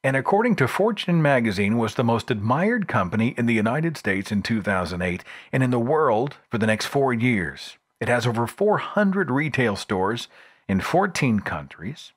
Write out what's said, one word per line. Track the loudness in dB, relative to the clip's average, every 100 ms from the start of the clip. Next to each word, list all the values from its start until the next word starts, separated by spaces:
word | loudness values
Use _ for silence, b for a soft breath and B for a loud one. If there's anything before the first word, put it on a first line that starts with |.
And | 0 0
according | 2 2 2 2
to | 0
Fortune | 2 0 0 0 2
magazine, | 4 4 2 0 0 2
was | 0 0
the |
most | 2 0 0
admired | -4 0 0 2 0 0
company | -2 0 0 0 0
in | 0
the |
United | 2 2 0 -2 -2
States | -2 -2 -2
in | -4
two | 0 -2
thousand | 0 -2 -2 -4
eight | -4 -4 B B B
and | 0
in | 2
the | 0
world | 2 2 4 2 0 -6 _
for | -2
the | 0
next | 0 0
four | 0 2
years. | 2 2 2 -2 -8 -18 -20 _ _
It | -2
has | 0
over | 0 0 -4
four | 0 0 0
hundred | 0 0 2 0 0
retail | -2 0 0 0
stores | 0 -4 -2 0 -2 -8 B B B B
in | -2
fourteen | 2 0 0 0 0 0
countries. | -2 -8 -10 -12 -12 -12 -18